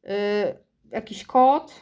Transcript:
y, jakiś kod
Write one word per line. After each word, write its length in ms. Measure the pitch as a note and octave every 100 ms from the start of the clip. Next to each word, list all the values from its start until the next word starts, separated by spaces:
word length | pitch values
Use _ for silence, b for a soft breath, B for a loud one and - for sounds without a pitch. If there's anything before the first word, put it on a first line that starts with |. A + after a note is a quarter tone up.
y, 40 | - G3+ G#3 - G4+ - _ _ _
jakiś 340 | A3+ A3+ G#3
kod 500 | - B3+ C4 D4 D#4+ -